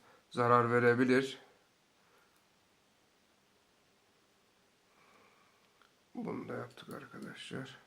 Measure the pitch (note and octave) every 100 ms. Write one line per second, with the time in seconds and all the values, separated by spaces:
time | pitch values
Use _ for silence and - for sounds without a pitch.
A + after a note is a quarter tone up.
0 | - _ _ B2+ A#2+ A#2+ A#2 A#2+ A#2+ A#2+
1 | B2+ B2+ C3+ - - _ _ _ _ _
2 | _ _ _ _ _ _ _ _ _ _
3 | _ _ _ _ _ _ _ _ _ _
4 | _ _ _ _ _ _ _ _ _ _
5 | _ - _ _ _ _ _ _ _ _
6 | _ - - A#2+ A#2 A#2+ A#2+ - - -
7 | - - - - - - C3 -